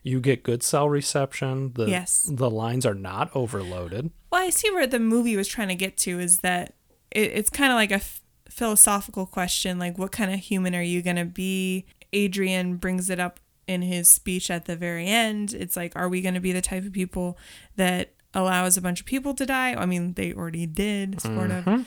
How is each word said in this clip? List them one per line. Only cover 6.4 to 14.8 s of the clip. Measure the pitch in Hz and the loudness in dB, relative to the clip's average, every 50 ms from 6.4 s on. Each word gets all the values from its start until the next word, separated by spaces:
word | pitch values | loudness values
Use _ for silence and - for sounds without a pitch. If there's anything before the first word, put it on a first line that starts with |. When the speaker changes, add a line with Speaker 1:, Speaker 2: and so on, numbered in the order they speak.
Speaker 2:
that | - 180 180 180 175 - - _ _ _ _ _ _ - | 2 0 0 0 -2 -6 -12 _ _ _ _ _ _ -4
it, | - 214 214 - - | 0 2 2 2 2
it's | - 208 - | 0 0 0
kinda | - - 285 269 247 | 2 2 4 4 6
like | 233 214 202 | 4 4 2
a | 202 | 2
f-, | 202 - - - - - _ _ _ _ - | -2 -2 -4 -12 -14 -18 _ _ _ _ -14
philosophical | - - 240 226 214 208 - 220 202 202 196 - - 202 185 | -6 -2 0 2 6 6 6 6 6 2 -2 -4 -8 -8 -8
question, | 185 - 196 180 175 - - - 190 185 180 | -6 -2 -2 -2 0 -2 -2 -2 -2 -2 -2
like, | 180 175 175 185 | -2 -4 -4 -4
what | 185 196 | -6 -4
kind | - - 214 185 | -2 -2 -2 0
of | 190 196 | 0 -2
human | 185 - 202 190 185 180 180 | -2 -2 0 0 2 0 0
are | 175 | 0
you | 175 170 175 175 | 0 0 0 0
gonna | 175 180 175 175 175 | 0 0 0 0 -2
be? | 170 175 - 185 190 190 190 185 185 185 190 190 - - _ - - - | -4 -4 -4 -2 -2 0 0 0 0 -2 -2 -4 -8 -20 _ -10 -2 0
Adrian | 208 208 202 180 196 196 190 185 185 180 180 180 | 2 2 2 2 0 0 2 2 0 0 0 -2
brings | 175 - 185 185 185 180 185 | -2 -2 -2 -2 -2 -2 -2
it | 185 175 | -2 -2
up | 180 180 - - _ _ _ _ - | -2 -4 -4 -10 _ _ _ _ -8
in | - 185 180 | -4 -4 -2
his | 180 180 180 175 175 - | 0 0 0 4 6 6
speech | - - - 202 185 185 - - | 6 6 4 -2 -2 -2 0 -2
at | 180 170 170 | -4 -4 -4
the | - 170 | -6 -6
very | 165 | -4